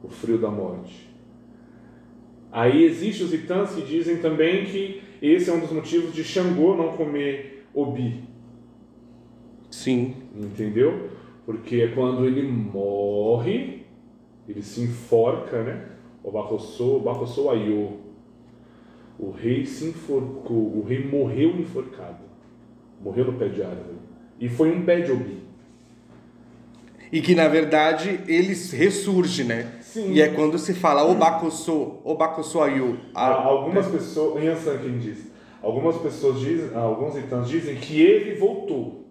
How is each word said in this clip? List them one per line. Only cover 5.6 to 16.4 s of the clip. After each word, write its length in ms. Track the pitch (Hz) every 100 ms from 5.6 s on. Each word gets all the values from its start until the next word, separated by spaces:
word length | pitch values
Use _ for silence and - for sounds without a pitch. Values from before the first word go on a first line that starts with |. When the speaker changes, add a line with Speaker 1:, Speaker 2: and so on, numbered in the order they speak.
| 151
Speaker 1:
motivos 420 | 156 - 170 160
de 100 | 156
Xangô 520 | 151 190 180 139 165 175
não 200 | 165 156
comer 720 | 156 143 143 139 - - -
obi. 500 | 139 139 120 123 - - - - - - - - - - - - - - - -
Speaker 2:
Sim. 440 | - - 127 123 - - 104
Speaker 1:
Entendeu? 760 | 104 101 107 107 139 - - - - - -
Porque 320 | 107 - 120
é 100 | 117
quando 380 | 127 127 127 127
ele 180 | 131
morre, 1400 | 139 117 104 98 101 101 101 101 107 120 131 220 - - - - - _ _ - -
ele 140 | 104
se 200 | 101 -
enforca, 800 | 120 117 - 117 117 - - 120
né? 240 | 113 - - - - -
O 60 | -
Bacossô, 680 | 104